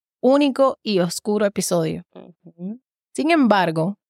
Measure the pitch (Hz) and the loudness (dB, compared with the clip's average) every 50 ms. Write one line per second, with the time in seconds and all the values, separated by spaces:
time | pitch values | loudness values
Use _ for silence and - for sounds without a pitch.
0 | _ _ _ _ - 247 277 285 294 277 247 - 269 262 - - - 220 202 180 | _ _ _ _ 2 2 4 4 2 2 2 2 0 0 0 -4 -4 -2 0 0
1 | 175 170 - - - 214 208 208 208 202 - - 175 - 180 170 160 160 160 170 | 0 -2 -4 -6 -6 -4 -2 0 0 -2 -2 -2 -4 -2 -2 -2 -2 -2 -4 -8
2 | 175 _ - 185 - - 165 _ - 170 165 170 175 196 226 254 _ _ _ _ | -12 _ -20 -20 -20 -20 -20 _ -20 -20 -18 -14 -12 -12 -12 -14 _ _ _ _
3 | _ _ - - 285 320 339 311 262 214 208 196 175 170 160 160 160 190 202 _ | _ _ -8 -4 0 2 2 4 4 4 4 2 2 0 0 -2 -2 -2 -4 _
4 | _ | _